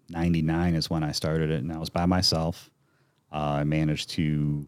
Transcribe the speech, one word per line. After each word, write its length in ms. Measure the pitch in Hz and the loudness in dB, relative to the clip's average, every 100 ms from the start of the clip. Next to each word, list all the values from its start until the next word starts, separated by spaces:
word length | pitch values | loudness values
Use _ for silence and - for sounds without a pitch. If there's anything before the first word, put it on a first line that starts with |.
| - | -10
ninety-nine 640 | 82 85 82 78 80 87 82 | -2 2 2 2 2 2 2
is 120 | 76 | 0
when 140 | 82 | -2
I 100 | 76 | -2
started 380 | 73 82 80 78 | -2 -2 0 0
it, 120 | 78 | -2
and 100 | 69 | -4
I 60 | 80 | -6
was 120 | 80 | -6
by 160 | 85 87 | 0 2
myself. 640 | 92 92 82 80 92 - _ _ _ _ _ _ | 2 2 2 0 -4 -10 _ _ _ _ _ _
Uh, 40 | 76 76 73 | -4 0 0
I 40 | |
managed 460 | 73 78 78 76 - | 2 2 2 0 -4
to, 560 | - 78 76 73 73 | -2 0 2 0 -2